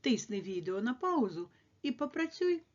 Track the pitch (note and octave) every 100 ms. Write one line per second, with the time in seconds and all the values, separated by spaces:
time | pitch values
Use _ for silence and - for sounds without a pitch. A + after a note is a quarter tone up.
0 | C#4 G#3+ - G3+ F3+ F#3 E3 F#3+ A3+ B3+
1 | F#4 F4 G3+ E3 F3 _ _ _ C#4+ -
2 | D4 D#4 E4 - F4+ E4+ -